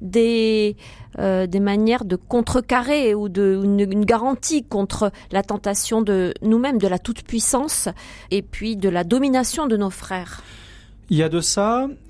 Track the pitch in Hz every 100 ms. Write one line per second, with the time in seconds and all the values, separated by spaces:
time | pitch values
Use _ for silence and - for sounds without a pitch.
0 | 190 226 226 226 220 220 208 208 - -
1 | - - 196 185 185 196 202 202 220 247
2 | 202 180 - 240 226 254 - 247 247 294
3 | 240 208 208 180 196 190 202 202 202 208
4 | 208 226 254 262 - 311 - 202 196 -
5 | 208 - - 196 202 208 202 202 - 220
6 | 208 190 180 - 220 226 269 233 196 180
7 | - 226 - 226 - 254 302 - 190 -
8 | - - - 196 - - 220 208 190 175
9 | 175 254 277 254 247 339 285 214 196 -
10 | - 185 175 - - - - - - -
11 | - 156 160 170 - 208 208 247 277 -